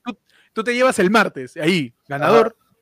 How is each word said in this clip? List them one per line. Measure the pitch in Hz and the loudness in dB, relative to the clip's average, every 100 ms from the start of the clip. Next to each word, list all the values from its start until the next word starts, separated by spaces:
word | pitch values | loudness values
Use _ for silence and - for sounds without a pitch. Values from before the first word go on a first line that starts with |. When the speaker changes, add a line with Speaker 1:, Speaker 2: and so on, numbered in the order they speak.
| - | -16
Speaker 1:
Tú, | 226 _ _ _ | -16 _ _ _
tú | - | -8
te | 220 240 | -4 0
llevas | 254 220 | 0 2
el | 185 | 2
martes, | 220 190 - 127 165 | 2 0 -4 -14 -6
ahí, | 156 180 123 _ - | -2 -2 -4 _ -12
ganador, | 143 151 226 220 - | -4 2 4 2 -4
Speaker 2:
Ajá. | _ _ | _ _